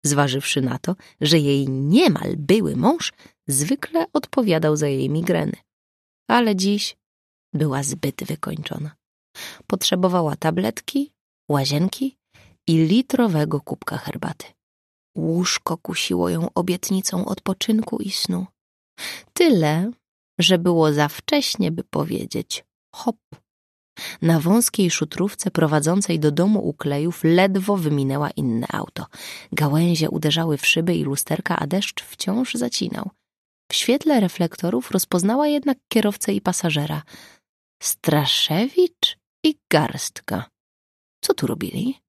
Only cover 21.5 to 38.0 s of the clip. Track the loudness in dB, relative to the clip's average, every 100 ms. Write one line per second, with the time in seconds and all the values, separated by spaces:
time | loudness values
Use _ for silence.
21.5 | 0 -2 -2 -4 -4 -4 -4 -4 -6 -6
22.5 | -10 _ _ _ -6 -6 -6 _ -20 _
23.5 | _ _ _ _ -14 -14 -2 2 4 4
24.5 | 2 2 0 0 0 -4 -2 -4 -2 -4
25.5 | 0 2 2 2 0 0 2 2 2 2
26.5 | 2 0 -4 -4 -2 -2 0 4 4 4
27.5 | 2 0 0 2 0 0 0 -2 -2 -2
28.5 | -2 -2 -4 -6 -10 -14 -14 -16 -16 -10
29.5 | 0 2 4 4 2 0 0 0 0 0
30.5 | -2 0 0 0 0 -2 -4 -4 -4 -2
31.5 | -4 -2 -2 -4 -8 -16 -10 -4 -2 -2
32.5 | -4 -4 -4 -6 -6 -10 _ _ _ _
33.5 | _ _ -4 0 2 4 2 2 0 -4
34.5 | -2 -2 -2 0 -2 0 0 2 2 2
35.5 | 2 0 -4 _ 0 2 -2 -4 -2 -2
36.5 | -2 -2 -2 -2 -6 -10 -20 -20 _ _
37.5 | _ _ _ -8 -4